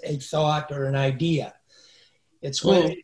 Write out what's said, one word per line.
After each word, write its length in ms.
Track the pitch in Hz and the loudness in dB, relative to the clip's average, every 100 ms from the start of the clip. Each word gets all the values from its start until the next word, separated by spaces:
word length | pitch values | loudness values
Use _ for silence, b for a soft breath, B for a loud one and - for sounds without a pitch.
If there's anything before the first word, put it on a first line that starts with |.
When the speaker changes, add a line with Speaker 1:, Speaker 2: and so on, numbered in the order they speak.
| - | -6
Speaker 1:
a 100 | 147 | -8
thought 560 | - 151 151 151 147 | -4 0 2 0 -2
or 140 | 143 135 | -4 -2
an 100 | 135 | 0
idea. 580 | 135 131 165 151 113 - _ b b b b b _ _ | 0 0 0 0 -2 -10 _ b b b b b _ _
It's 220 | 147 135 | -8 -2
when 200 | 165 185 | 4 4
Speaker 2:
Hmm. 40 | 156 | 4
Speaker 1:
it 60 | 123 | -2